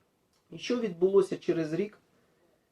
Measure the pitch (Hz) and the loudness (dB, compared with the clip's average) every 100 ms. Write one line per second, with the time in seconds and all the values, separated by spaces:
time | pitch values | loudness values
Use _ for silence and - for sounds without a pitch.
0 | _ _ _ _ _ 165 - 240 226 165 | _ _ _ _ _ -12 -4 -2 -2 0
1 | 185 196 185 165 - 165 156 165 208 - | 4 4 4 0 -2 -2 -2 -2 -4 -8
2 | _ _ _ _ _ _ _ | _ _ _ _ _ _ _